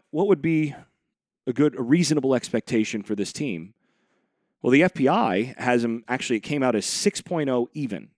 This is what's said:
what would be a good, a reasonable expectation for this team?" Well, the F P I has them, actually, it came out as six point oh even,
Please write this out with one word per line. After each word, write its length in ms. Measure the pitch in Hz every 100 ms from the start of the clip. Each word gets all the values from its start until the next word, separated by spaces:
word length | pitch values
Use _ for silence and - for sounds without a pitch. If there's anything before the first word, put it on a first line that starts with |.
| _
what 160 | 151 202
would 160 | 160
be 320 | 165 156 151 - - _ _ _ _ _ -
a 60 |
good, 260 | 123 147 123
a 40 |
reasonable 520 | 120 165 151 151 131
expectation 680 | 127 - 113 - 117 107 110
for 120 | 98
this 180 | 104 95
team?" 400 | - 147 85 92 _ _ _ _ _ _ _ _ _
Well, 100 | -
the 100 | 139
F 120 | 180
P 140 | - 131
I 460 | 196 113 92 123 -
has 240 | 123 123
them, 220 | 117 117 117
actually, 300 | 123 - 110
it 20 |
came 220 | - 147
out 120 | 127
as 100 | 110
six 380 | - - 208 -
point 260 | - 170 139
oh 220 | 123 123
even, 380 | 151 127 90 53